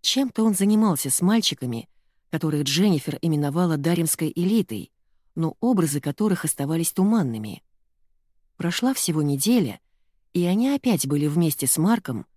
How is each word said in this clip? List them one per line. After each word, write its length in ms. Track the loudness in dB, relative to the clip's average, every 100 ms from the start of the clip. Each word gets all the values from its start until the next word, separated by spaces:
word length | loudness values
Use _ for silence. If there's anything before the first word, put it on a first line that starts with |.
Чем-то 420 | -2 -2 -2 0
он 100 | 0
занимался 560 | 2 2 4 2 0 -2
с 120 | 0
мальчиками, 680 | 2 2 0 -4 -6 -8 -12 _ _ _ _
которых 340 | -4 -2 -2
Дженнифер 540 | -2 2 2 2 -2 -4
именовала 560 | -2 0 0 0 0 0
даремской 540 | 0 0 0 -2 -4
элитой, 580 | -2 0 0 0 -6 -12 _ _ _ _ -4
но 200 | -4 -2
образы 420 | 0 2 0 -2
которых 440 | -6 -2 0 0 -4
оставались 460 | -4 -2 -2 -2
туманными. 720 | 0 2 2 0 -4 -8 -12 _ _ _ _ _ _ _ _ _ _
Прошла 360 | -4 0 -2
всего 300 | 0 -2 0
неделя, 560 | 0 0 2 2 2 -4 _ _ _ _ _
и 100 | -2 0
они 240 | 2 0
опять 380 | 0 0 0 0
были 180 | 0 0
вместе 400 | 2 0 0 -2
с 120 | 0
Марком 500 | 2 0 -2 -8 -10